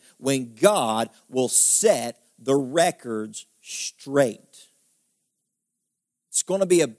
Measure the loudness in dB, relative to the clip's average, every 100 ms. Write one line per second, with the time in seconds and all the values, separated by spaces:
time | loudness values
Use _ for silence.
0 | -14 -8 -2 -2 -4 0 2 2 0 -2
1 | -4 -8 _ -2 0 2 2 2 2 2
2 | -2 -10 _ _ -2 0 0 0 0 0
3 | -8 -8 -8 -12 -20 _ -14 -10 -10 -12
4 | -4 0 0 -2 _ -20 -20 _ _ _
5 | _ _ _ _ _ _ _ _ _ _
6 | _ _ _ -6 -2 -2 2 2 2